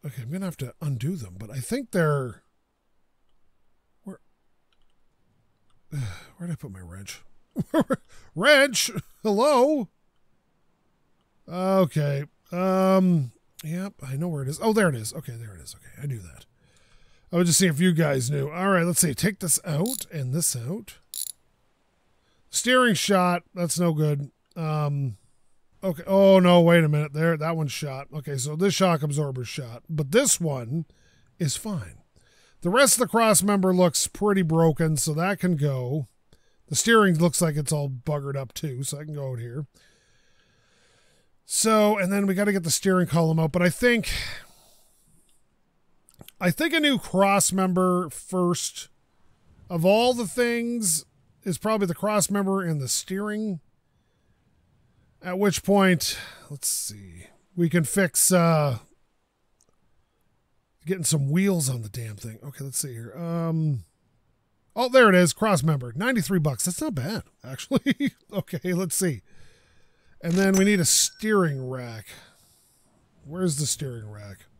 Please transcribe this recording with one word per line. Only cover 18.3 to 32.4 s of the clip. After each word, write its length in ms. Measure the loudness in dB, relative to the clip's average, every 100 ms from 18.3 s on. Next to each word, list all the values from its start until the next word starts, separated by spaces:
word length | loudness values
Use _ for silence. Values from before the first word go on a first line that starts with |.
knew. 200 | -2 -4
All 200 | -2 2
right, 140 | 2
let's 160 | 2 2
see. 140 | 0
Take 240 | 0 -2 -2
this 220 | -4 -2
out 420 | -2 -2 -2 -4 -10
and 220 | -8 -4
this 240 | -2 -2 -4
out. 420 | -8 -10 -12 -20 _ -12 -12 -12 _ _ _ _ _ _ _ _ _ _ _
Steering 440 | -6 2 4 4
shot. 500 | 2 2 2 2 0 _
That's 240 | -6 -4 0
no 140 | 0
good. 380 | 2 0 -2 -6 _ _ -8
Um, 600 | -4 -2 -2 -2 -6 -8 _ _ _ _ _ _
okay. 180 | -6 -6 0
Oh, 340 | 6 8 8
no, 200 | 8 6
wait 220 | 8 6
a 60 | 4
minute. 240 | 0 -2
There, 240 | -2 -2 0
that 200 | -4 -4
one's 140 | -6
shot. 380 | -6 -10 -10 -12
Okay, 240 | -12 -8 -6
so 200 | -6 0
this 180 | 0
shock 280 | 2 2 2
absorber's 460 | 0 -2 -4 -6 -8
shot. 360 | -10 -12 -16 _
But 220 | -6 0
this 300 | 2 2 0
one 460 | -2 -4 -4 -6 -6 _ _ _ _ _
is 180 | -4 -4
fine. 420 | -6 -8 -10 -18 _ _ _ _